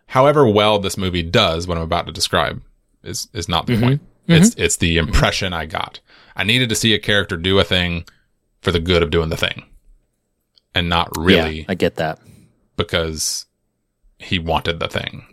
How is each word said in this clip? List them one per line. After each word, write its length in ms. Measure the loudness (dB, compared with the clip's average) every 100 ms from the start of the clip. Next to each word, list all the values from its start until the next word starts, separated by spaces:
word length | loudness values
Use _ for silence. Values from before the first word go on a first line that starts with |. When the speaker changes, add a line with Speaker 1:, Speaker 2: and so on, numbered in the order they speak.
| -2
Speaker 1:
however 400 | 4 4 6 6
well 320 | 6 4 2
this 180 | 0 -4
movie 260 | -2 -2
does, 440 | 0 2 2 0 -4
what 100 | -4
I'm 60 |
about 220 | -2 -4 -4
to 40 |
describe 500 | -6 -2 0 -2 -4 -16 _ _ _
is, 240 | -12 -12 -10
is 140 | -10 -4
not 160 | -2 0
the 80 |
Speaker 2:
Mm-hmm. 100 | 0
Speaker 1:
point. 180 | 0 0 -6 _ 2
Speaker 2:
Mm-hmm. 160 | 4
Speaker 1:
It's, 120 | 4 2
it's 220 | -2 0
the 200 | 0 0
impression 560 | 2 2 2 0 -6
I 120 | -6 -8
got. 340 | -8 -8 -12 _ _ _ -6
I 80 |
needed 260 | 0 0 0
to 60 | 0
see 180 | 2
a 60 | 2
character 380 | 0 0 0 -4
do 220 | 0 2
a 40 |
thing 420 | 2 0 -2 -6 -10 _ _ _ _ _
for 100 | -2
the 80 | -2
good 240 | 2 2
of 80 | 4
doing 180 | 0 -2
the 80 | -2
thing, 260 | -4 -6 -16 -20 _ _ _ _ _ _ _ _ _
and 160 | -4 0
not 200 | 0 -2 -2
really 440 | 2 2 2 -6
Speaker 2:
Yeah, 60 | -6
I 60 | -2
get 200 | -2 -2
that. 240 | -6 -6 -14 -20 _ _ _ -8
Speaker 1:
because 720 | -4 -2 -4 -4 -6 -8 -12 _ _ _ _ _ _ -16
he 220 | -6 -4
wanted 400 | -2 -2 -2 -6
the 80 | -6
thing, 380 | -6 -8 -14 -18